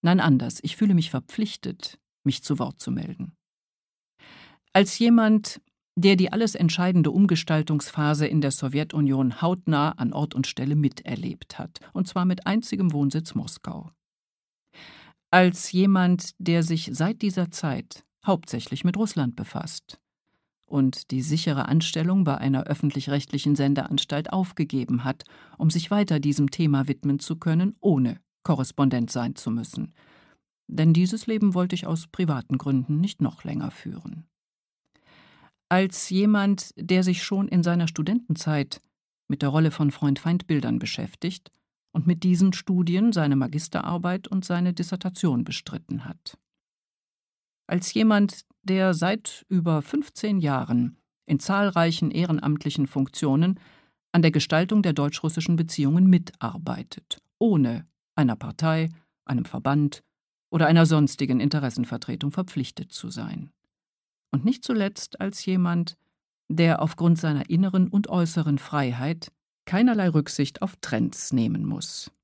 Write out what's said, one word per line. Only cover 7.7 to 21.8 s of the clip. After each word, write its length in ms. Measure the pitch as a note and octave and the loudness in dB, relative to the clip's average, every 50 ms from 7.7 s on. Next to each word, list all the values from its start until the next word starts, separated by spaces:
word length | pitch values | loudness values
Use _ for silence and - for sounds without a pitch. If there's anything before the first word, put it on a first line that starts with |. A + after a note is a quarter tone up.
| D#3 D3 - - - - D3+ D3 D3+ D3 D#3 | -2 -2 -2 -4 -4 -2 0 0 2 2 0
in 160 | C#3+ - D#3 C#3+ | 0 0 0 0
der 80 | C#3 | 0
Sowjetunion 920 | C3+ - - C3+ B2+ C#3+ D3+ D#3 - D#3 D3 C#3 C3+ C3 C3+ B2+ A#2 - | 0 0 -2 -2 -2 -2 -4 -2 -2 0 2 2 2 2 0 0 0 -2
hautnah 520 | - E3 F3+ F3+ - - D#3+ C#3+ D3 D#3 - | -2 -2 -2 -2 -2 0 0 2 2 0 0
an 200 | - B2+ A#2 - | -2 -4 -4 -2
Ort 220 | - D3 D#3 - | -2 -4 -4 -2
und 120 | - C3 | -4 -4
Stelle 300 | - - - B2+ C3+ D3 | -4 -4 -6 -4 0 0
miterlebt 840 | D3 D3 C3+ - - - - B2 A2 F3 - - - - _ - - | 2 2 0 0 -4 -10 -10 -8 -6 -6 -8 -10 -10 -14 _ -14 -14
hat, 220 | - - _ - - - _ | -14 -14 _ -20 -20 -12 _
und 120 | F3+ F#3 | -4 -4
zwar 200 | F#3 - F#3 F3+ | -4 -2 -2 0
mit 200 | F#3 F#3 F#3 - | 0 0 -2 -2
einzigem 460 | - F#3+ A3 A#3 - - G3 G3 F3 D3+ | -2 -2 -2 -2 -4 -4 -2 0 0 0
Wohnsitz 420 | D3 C#3+ C#3 - D#3 D#3+ - - | 0 0 0 0 -2 -6 -4 -6
Moskau. 560 | - - - - - _ - - - E3 E3 _ _ _ _ _ _ _ _ _ _ _ _ _ _ _ _ _ - - - - - - - _ _ _ _ | -6 -6 -6 -8 -8 _ -12 -12 -12 -14 -18 _ _ _ _ _ _ _ _ _ _ _ _ _ _ _ _ _ -20 -20 -20 -20 -20 -20 -20 _ _ _ _
Als 420 | - F3+ F#3 F3+ F3 F3+ - - - | 4 6 6 6 4 0 -6 -2 0
jemand, 600 | F3+ F#3+ G3+ G3 F#3+ F3+ F3+ F3+ F3+ - - - | 2 4 4 4 4 4 4 2 0 -2 -8 -12
der 260 | _ F3+ E3+ E3+ E3+ E3 | _ -2 0 2 2 2
sich 280 | D#3+ E3 D#3+ E3 - B2+ | 2 0 -4 -4 -4 -2
seit 300 | - D#3+ F3+ A3+ - - | -2 0 -2 -2 -2 -4
dieser 280 | G#3 F3+ - F3 E3+ | -4 -2 -2 -4 -4
Zeit 540 | - - - D#3 C3 - - _ - - _ _ _ _ _ | -4 -6 -4 -4 -4 -4 -8 _ -16 -20 _ _ _ _ _
hauptsächlich 640 | - F#3+ E3+ E3 - - A#2+ A2+ - - C3+ - | -2 -2 -2 -2 -6 -8 -8 -6 -6 -10 -4 -2
mit 140 | F3+ F3+ G3 | -2 -2 0
Russland 360 | A3 G#3 - - C#3+ B2 A#2+ | -2 -2 -2 -2 -2 -2 -4
befasst 640 | - G#2 - - - - D#3+ - - _ _ - _ _ _ _ _ _ _ _ _ _ _ _ _ _ | -6 -10 -10 -8 -10 -10 -8 -10 -12 _ _ -20 _ _ _ _ _ _ _ _ _ _ _ _ _ _
und 440 | _ - C#3+ C3+ C3 B2 - - _ | _ -2 0 0 0 -2 -4 -10 _
die 100 | - C3 | -4 -4
sichere 480 | B2+ D#3 D3 D#3+ - - D3 C#3 - - | -2 0 -2 -2 0 0 -2 -2 -2 0
Anstellung 560 | C3+ D#3+ | 0 0